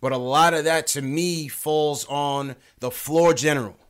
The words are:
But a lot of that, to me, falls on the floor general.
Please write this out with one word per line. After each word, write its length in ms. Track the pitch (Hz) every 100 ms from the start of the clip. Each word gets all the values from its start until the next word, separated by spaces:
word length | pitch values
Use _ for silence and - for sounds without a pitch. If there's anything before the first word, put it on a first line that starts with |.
But 100 | 131
a 80 | 131
lot 340 | 123 139 170
of 120 | 165
that, 240 | 151 160 151
to 120 | 143
me, 460 | 135 147 175 170 147
falls 560 | - 156 156 151 143 -
on 500 | 143 143 139 139 127 _ _
the 100 | 127
floor 420 | - - 160 170
general. 440 | 165 151 147 110 92 _